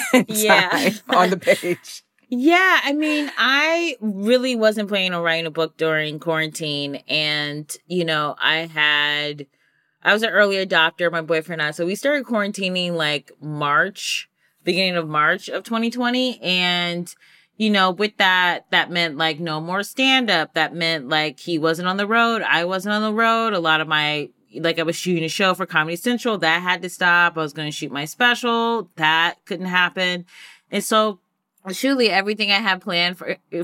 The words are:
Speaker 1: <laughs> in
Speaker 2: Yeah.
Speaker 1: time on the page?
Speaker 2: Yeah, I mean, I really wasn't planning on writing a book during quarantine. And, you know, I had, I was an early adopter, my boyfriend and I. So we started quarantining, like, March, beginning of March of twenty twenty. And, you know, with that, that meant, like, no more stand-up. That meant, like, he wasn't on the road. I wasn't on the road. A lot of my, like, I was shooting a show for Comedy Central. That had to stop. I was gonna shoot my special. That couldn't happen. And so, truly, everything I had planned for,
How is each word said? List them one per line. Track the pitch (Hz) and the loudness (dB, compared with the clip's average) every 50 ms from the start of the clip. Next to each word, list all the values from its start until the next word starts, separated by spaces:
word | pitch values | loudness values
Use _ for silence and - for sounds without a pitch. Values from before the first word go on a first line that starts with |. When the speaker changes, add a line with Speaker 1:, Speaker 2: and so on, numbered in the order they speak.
| - | 2
Speaker 1:
<laughs> | - - | 4 2
in | 254 214 - | 2 2 2
Speaker 2:
Yeah. | 214 214 214 214 196 196 190 180 | 0 0 2 4 4 4 4 2
Speaker 1:
time | 196 151 147 180 208 214 - - | 2 0 0 0 -2 -2 -4 0
on | - 170 180 180 | 2 2 4 4
the | 185 180 | 2 0
page? | - 175 170 - - 175 175 - - - - - - _ _ _ _ - | 2 2 2 2 2 -2 -4 -4 -6 -14 -20 -20 -20 _ _ _ _ -8
Speaker 2:
Yeah, | 247 240 254 302 339 359 381 381 349 302 208 | -4 0 4 4 4 6 4 4 4 2 2
I | 262 285 | 0 0
mean, | 302 311 302 302 294 294 277 - - | 0 0 0 0 0 -2 -4 -2 0
I | 233 247 269 277 294 311 330 339 339 330 277 - | 2 2 2 2 2 2 2 0 0 -2 -4 -4
really | 208 220 196 190 202 214 247 254 247 262 254 | -4 -6 -4 -2 0 2 2 4 2 2 0
wasn't | 226 220 220 220 214 214 190 | 2 2 2 2 2 -2 -2
planning | 208 202 185 185 180 | -2 -2 0 0 -2
on | 170 170 | 0 0
writing | 170 165 165 165 | 0 0 0 -2
a | 165 | -2
book | 151 160 160 160 - - | -2 -2 -2 -2 -2 -2
during | 160 160 156 156 156 151 151 156 | 0 0 2 0 0 -2 -4 -6
quarantine. | - 170 160 156 160 156 156 - 170 151 147 143 143 143 143 - - - | -4 -2 -2 0 -2 -4 -6 -6 -6 -4 -4 -4 -4 -6 -8 -10 -6 -4
And, | 139 151 156 151 151 151 147 147 147 151 151 - - - _ - | -2 0 0 0 -2 -2 -2 -4 -6 -8 -10 -12 -14 -16 _ -6
you | 175 180 170 | -4 -2 -2
know, | 165 160 151 151 147 135 - | 0 0 0 -2 -2 -4 -2
I | - 131 156 160 165 165 | 0 0 0 0 -2 -4
had, | 160 156 151 151 147 147 147 147 147 147 147 147 147 147 143 - _ _ _ _ _ _ _ _ _ _ | -2 0 2 2 2 2 2 0 0 -2 -4 -4 -8 -10 -12 -18 _ _ _ _ _ _ _ _ _ _
I | - - 196 | 0 0 2
was | 208 220 | 2 2
an | 226 | 2
early | 170 190 208 202 196 196 190 | 2 4 4 4 2 0 -2
adopter, | 185 185 170 160 165 165 - 175 170 | 0 2 2 2 2 2 0 -2 0
my | 165 165 | 0 -2
boyfriend | 160 156 165 160 156 160 175 160 | -2 0 0 0 -2 -2 -4 -4
and | 151 151 | -4 -4
I. | |
So | 151 - 175 | -2 -2 -4
we | 170 196 | -4 -4
started | 208 - 269 294 294 254 | -2 0 0 0 0 -2
quarantining, | - 240 214 202 202 202 - 190 185 180 185 180 175 175 | -2 -2 -2 -2 -2 -4 -4 -4 -2 -2 -2 -2 -2 -2
like, | 165 156 151 151 147 143 - - _ | -2 0 0 -2 -2 -4 -10 -20 _
March, | 139 151 151 147 147 143 143 151 170 190 - - - - - - - - _ _ _ _ _ _ - | -12 -10 -6 -4 -2 2 2 2 2 0 -2 -8 -8 -6 -6 -6 -8 -10 _ _ _ _ _ _ -4
beginning | 175 180 170 190 185 180 | -2 0 0 0 0 0
of | 175 165 156 | -2 -2 -2
March | 151 151 151 156 175 196 - - | 0 2 2 2 2 0 -4 -6
of | - 165 196 | -8 -8 -6
twenty | - 226 226 226 233 | -4 -4 -2 -2 -2
twenty. | 233 247 247 240 240 254 254 254 233 - | -2 -2 -2 0 0 0 0 -2 -2 -4
And, | - 170 180 180 180 180 180 175 175 175 175 175 175 - - _ _ _ _ _ _ _ _ | -4 -2 0 0 2 0 0 0 0 -2 -2 -4 -6 -8 -12 _ _ _ _ _ _ _ _
you | - 214 220 | -2 0 2
know, | 208 202 185 185 | 4 4 4 2
with | 185 170 208 214 - - | 2 0 -2 -2 0 2
that, | 202 190 185 185 180 180 170 139 - _ | 2 2 4 4 2 2 0 -2 -4 _
that | - 180 160 - | 0 0 0 0
meant, | 170 175 170 165 147 | 0 -2 -2 -2 0
like, | 139 160 160 156 147 | 0 0 0 0 -2
no | 175 165 156 156 | -4 -6 -4 -4
more | 160 165 180 196 202 | -4 -4 -4 -4 -4
stand-up. | - - - 262 269 269 269 254 214 190 165 156 - - | -4 -2 0 2 2 2 2 2 2 2 0 0 0 0
That | 165 156 147 - | -2 -2 0 -2
meant, | 165 170 165 165 156 131 120 | -2 -2 -2 -2 -2 -2 -2
like, | 156 156 151 156 - - | 0 0 0 -2 -4 -8
he | - - 175 160 | -8 -6 -4 0
wasn't | 147 160 165 160 175 185 | 0 0 0 0 -2 -2
on | 185 196 | -2 -2
the | 208 202 | -2 0
road. | 220 233 233 233 233 220 | 2 2 2 2 0 0
I | 175 117 208 160 170 | 0 2 2 2 2
wasn't | 175 190 190 180 208 208 | 0 -2 -4 -2 -2 -2
on | 214 214 | 0 0
the | 220 214 | 0 0
road. | 214 226 226 226 226 226 226 208 | 2 2 2 2 2 0 0 0
A | 185 | 0
lot | 170 160 156 156 | 2 2 2 2
of | 160 156 | 2 0
my, | 156 151 151 151 151 151 147 - _ _ _ _ - | 0 0 0 0 0 -2 -4 -8 _ _ _ _ -8
like, | - 160 165 165 165 | -4 -2 0 0 0
I | 165 | 0
was | 156 170 | -2 -2
shooting | - - 180 180 165 156 | -2 -2 -2 0 0 -2
a | 160 | -2
show | 151 - 202 190 185 | -2 0 0 0 0
for | 170 185 170 | 0 -2 -2
Comedy | - 165 156 160 170 170 | 0 0 0 0 -2 -4
Central. | - 240 247 233 - 247 220 190 | -2 -2 -2 -2 -2 -2 -2 0
That | 160 160 160 170 180 | 2 2 2 2 2
had | 180 180 180 | 0 -2 -2
to | 175 180 | -4 -8
stop. | - - 185 180 175 175 175 170 170 165 | -6 0 2 4 4 4 4 2 2 -2
I | |
was | 160 151 139 | -6 -6 -6
gonna | 160 156 151 | -8 -8 -8
shoot | 147 - 160 139 | -8 -8 -8 -8
my | - 143 147 | -6 -6 -8
special. | 156 - - 247 240 240 240 - 240 233 233 233 233 233 233 196 175 _ | -6 -2 0 2 2 2 0 0 -2 0 0 0 0 -2 -2 -4 -8 _
That | - 160 156 160 160 165 175 - - _ | 0 2 2 4 4 2 0 -2 -4 _
couldn't | - 202 165 185 185 | -10 -8 -8 -4 -2
happen. | 180 180 180 175 175 190 185 180 180 180 175 - - - - - - - _ _ | 0 0 0 0 0 -2 -2 -2 -2 -4 -6 -12 -18 -20 -20 -20 -20 -20 _ _
And | - 208 202 | -6 -6 -2
so, | - 220 220 214 220 202 180 _ _ _ _ _ _ _ _ - 185 | 0 2 2 2 2 -2 -6 _ _ _ _ _ _ _ _ -12 -12
truly, | 185 - - 262 277 262 247 214 | -6 -2 0 2 2 4 2 2
everything | 175 190 190 202 214 208 214 202 | 2 2 0 0 -2 -2 0 0
I | 202 196 | 0 2
had | 226 202 190 185 | 2 0 -2 -2
planned | 185 208 180 170 175 175 180 175 | -2 -2 -2 0 0 0 -2 -4
for, | - 120 - - _ _ - 170 | -6 -8 -8 -8 _ _ -8 -8